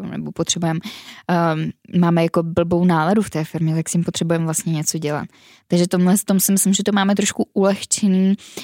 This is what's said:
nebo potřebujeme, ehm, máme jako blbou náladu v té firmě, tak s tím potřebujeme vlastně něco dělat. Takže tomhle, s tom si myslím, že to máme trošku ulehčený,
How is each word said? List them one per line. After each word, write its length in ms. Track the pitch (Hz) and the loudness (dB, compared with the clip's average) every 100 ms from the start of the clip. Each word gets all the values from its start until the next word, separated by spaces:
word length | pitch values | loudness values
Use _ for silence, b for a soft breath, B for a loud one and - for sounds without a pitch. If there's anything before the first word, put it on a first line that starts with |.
| - | -10
nebo 200 | - 151 | -10 -8
potřebujeme, 480 | - 165 175 170 160 B B B B - | -6 -4 -2 -2 -2 B B B B -2
ehm, 420 | 175 165 156 160 - - 175 | 0 0 0 -4 -8 -4 0
máme 240 | 175 170 | 2 2
jako 200 | 165 175 | 2 0
blbou 420 | 165 175 170 175 180 | 0 -2 0 2 2
náladu 360 | 165 160 214 | 2 2 0
v 80 | 196 | 0
té 140 | 156 | -4
firmě, 320 | 156 160 160 160 | -6 -2 -2 -2
tak 140 | 160 | -2
s 20 | |
tím 120 | 175 | -2
potřebujeme 420 | 165 - 165 165 160 | -2 -2 -2 -2 -2
vlastně 280 | 160 170 | -4 -4
něco 240 | 156 156 160 | -4 -4 -4
dělat. 300 | 147 147 - b b b - | -4 -4 -6 b b b -2
Takže 200 | 175 175 | 0 2
tomhle, 300 | 180 180 196 | 2 2 2
s 60 | |
tom 160 | - 190 | 2 0
si 120 | - | 2
myslím, 220 | 196 185 | 2 2
že 100 | 196 | 0
to 80 | 202 | 0
máme 240 | 202 196 202 | 0 2 0
trošku 300 | 202 - - | 0 -4 -4
ulehčený, 840 | 208 196 196 - - 208 185 190 202 B B | 0 2 0 -4 0 2 4 2 0 B B